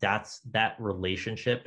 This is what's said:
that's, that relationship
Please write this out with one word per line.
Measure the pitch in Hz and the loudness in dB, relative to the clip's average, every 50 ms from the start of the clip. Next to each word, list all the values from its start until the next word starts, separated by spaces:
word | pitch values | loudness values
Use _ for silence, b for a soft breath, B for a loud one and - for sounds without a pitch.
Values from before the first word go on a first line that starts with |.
that's, | 104 98 104 107 - - - - - - | 2 2 2 2 -2 -6 -14 -16 -8 -2
that | - 110 110 110 - - | 2 2 2 2 0 -2
relationship | 117 101 92 92 92 92 95 95 - 113 110 - - 123 120 120 - | -2 -2 0 0 0 0 0 0 -2 -4 -6 -2 0 0 0 0 0